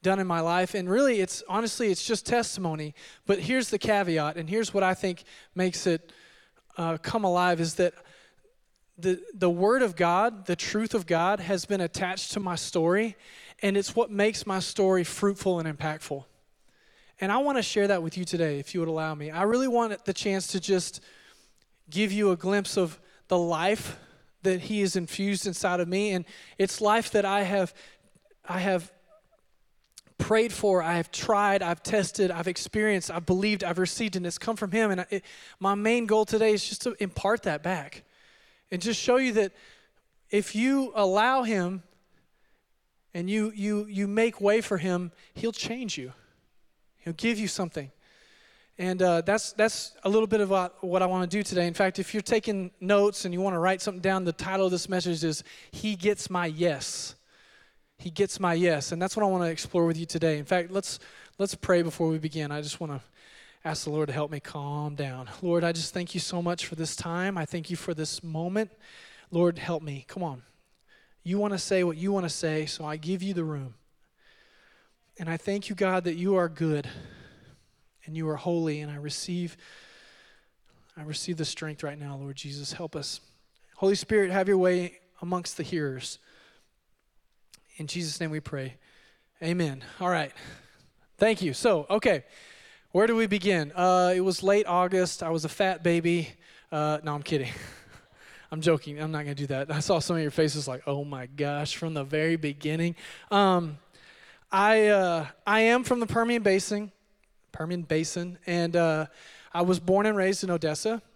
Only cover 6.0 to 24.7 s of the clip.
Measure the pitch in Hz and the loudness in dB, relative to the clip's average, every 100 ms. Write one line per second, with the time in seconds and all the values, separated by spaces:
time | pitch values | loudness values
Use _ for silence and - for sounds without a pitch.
6 | - - - - _ _ _ - 165 160 | -4 -20 -20 -20 _ _ _ -6 -4 -4
7 | - 233 202 175 180 175 165 - 175 - | -2 0 2 4 4 2 0 2 0 0
8 | - - _ _ _ _ _ _ _ _ | -20 -20 _ _ _ _ _ _ _ _
9 | 180 180 427 262 180 175 196 254 247 170 | -2 -2 -4 0 0 4 4 4 2 2
10 | 170 180 226 214 185 175 - 214 220 233 | 2 4 2 0 -4 -4 -2 -2 0 -2
11 | 170 170 175 202 175 190 - 202 170 - | 0 2 2 0 0 -2 0 -2 -2 -2
12 | 180 190 - - 196 170 - 180 160 190 | -4 -4 -6 -4 -4 -4 -2 2 4 4
13 | 226 202 - - - - 202 196 196 - | 2 -4 -20 -20 -20 -4 0 2 0 0
14 | 233 202 208 214 - 190 - - 190 185 | 0 2 2 2 -4 -4 -4 2 4 4
15 | 170 - 202 196 196 175 160 147 156 151 | 2 0 0 2 0 0 -2 -4 -6 -6
16 | - 139 135 _ _ _ _ _ _ _ | -8 -10 -10 _ _ _ _ _ _ _
17 | _ _ 190 214 285 269 208 - 202 190 | _ _ 0 2 2 0 0 2 2 2
18 | 165 185 180 175 160 143 139 185 165 160 | 0 -6 -4 0 0 -2 -6 -4 -2 -2
19 | 156 151 147 156 202 240 262 240 226 202 | -4 -6 -8 -2 2 2 2 2 0 -2
20 | - 185 208 196 - 190 170 190 175 - | -6 -4 -2 -2 -2 -6 0 0 0 -10
21 | - - - _ _ _ _ _ _ 156 | -20 -20 -20 _ _ _ _ _ _ -2
22 | 214 202 208 175 180 202 196 - 175 151 | 0 2 2 2 2 0 0 0 0 -2
23 | _ _ _ 180 170 160 175 214 - - | _ _ _ 0 2 2 2 0 -4 -12
24 | - - _ _ 196 180 160 | -18 -20 _ _ 0 0 0